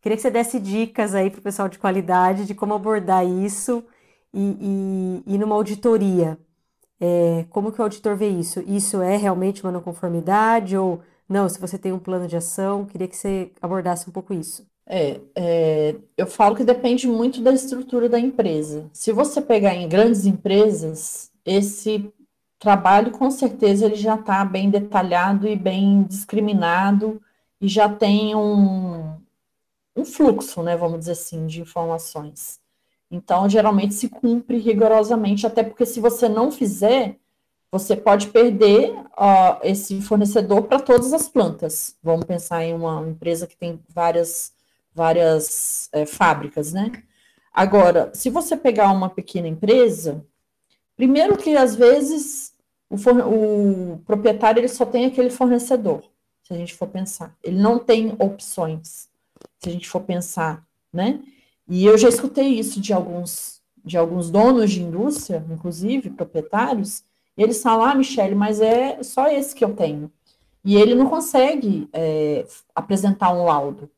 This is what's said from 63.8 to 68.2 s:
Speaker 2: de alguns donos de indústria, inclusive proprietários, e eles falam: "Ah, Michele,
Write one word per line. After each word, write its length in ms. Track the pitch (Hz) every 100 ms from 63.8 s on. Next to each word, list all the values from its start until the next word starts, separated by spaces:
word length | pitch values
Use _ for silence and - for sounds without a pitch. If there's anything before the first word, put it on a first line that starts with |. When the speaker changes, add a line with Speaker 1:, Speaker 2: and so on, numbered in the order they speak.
Speaker 2:
de 140 | - 170
alguns 320 | 165 180 170
donos 400 | 190 233 254 208
de 140 | 185
indústria, 600 | 170 165 262 294 - 165 160
inclusive 600 | 165 175 165 202 269 208
proprietários, 920 | - 170 160 156 208 262 240 202 - _ _ _ -
e 40 |
eles 220 | 220 220
falam: 220 | 233 226
"Ah, 100 | 240
Michele, 400 | 277 269 254